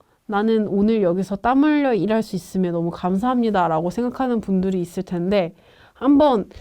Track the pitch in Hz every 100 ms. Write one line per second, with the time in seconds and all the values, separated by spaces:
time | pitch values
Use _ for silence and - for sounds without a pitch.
0 | _ _ - 202 220 226 208 196 208 226
1 | 185 180 190 196 233 262 302 294 277 220
2 | 185 220 220 185 - 190 180 170 170 -
3 | 180 190 240 247 226 196 170 160 175 180
4 | 247 247 262 233 190 190 190 190 170 -
5 | 190 180 175 208 165 - _ _ - -
6 | 254 285 302 233 - -